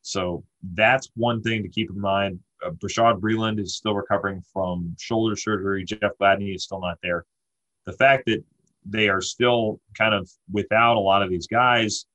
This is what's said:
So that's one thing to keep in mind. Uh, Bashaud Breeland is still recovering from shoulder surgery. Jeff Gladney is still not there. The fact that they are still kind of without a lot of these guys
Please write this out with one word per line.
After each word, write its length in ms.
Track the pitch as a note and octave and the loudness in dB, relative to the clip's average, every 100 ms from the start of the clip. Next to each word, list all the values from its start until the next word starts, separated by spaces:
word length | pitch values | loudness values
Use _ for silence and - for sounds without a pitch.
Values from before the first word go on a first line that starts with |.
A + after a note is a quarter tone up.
So 420 | - G2 F2+ F2 - _ F#2 | -6 -4 -4 -6 -10 _ -10
that's 360 | F2 A2 C3 - A2+ | 2 4 2 -2 -4
one 260 | A#2 A2 | -2 0
thing 200 | A2 A2 | -2 -4
to 60 | F#2 | -4
keep 200 | G#2 A2 | -4 -6
in 100 | F#2+ | -4
mind. 400 | G2 G2 G2 F2+ _ _ | -2 0 -2 -6 _ _
Uh, 80 | - | -10
Bashaud 480 | E3+ - - - - | -8 -6 2 2 2
Breeland 400 | G#2+ A2 A2 G#2+ | 0 0 0 -2
is 160 | F2+ - | -6 -6
still 200 | G#2+ G2+ | -2 -2
recovering 460 | - G2+ G2 F#2+ - | -2 -2 -2 -6 -8
from 420 | F#2+ F#2 F2+ E2+ E2+ | -6 -4 -4 -6 -10
shoulder 360 | - A2+ A2+ G2+ | -4 -2 -2 -2
surgery. 480 | - G#2 G2 G2 F#2 | -4 -4 -2 -4 -6
Jeff 320 | G#2 G#2 - | -4 -4 0
Gladney 340 | G2 G2 G2+ F#2 | 2 2 -2 -8
is 80 | |
still 180 | - F#2 | -10 -8
not 180 | F2+ E2+ | -8 -8
there. 220 | F2+ F2 - _ _ _ _ _ - | -4 -6 -6 _ _ _ _ _ -16
The 80 | |
fact 320 | - C3+ C3+ A#2 | 2 4 4 2
that 180 | G#2+ - _ _ _ G2 | -2 -4 _ _ _ -8
they 220 | G#2+ G#2 | 0 0
are 120 | F#2+ | 0
still 580 | F#2 - B2 A#2 A2 G#2 _ | -4 0 2 4 0 -6 _
kind 200 | - A2 G2+ | 0 2 2
of 140 | F2+ _ - | -2 _ -6
without 460 | G2+ F#2 A2 A#2+ A2+ | -4 0 4 4 4
a 20 | |
lot 220 | F#2+ G2 | 4 4
of 60 | F#2+ | 2
these 180 | F2+ - | -2 -2
guys 580 | A2+ B2+ A#2+ A2 G#2+ - | 2 4 4 2 -4 -12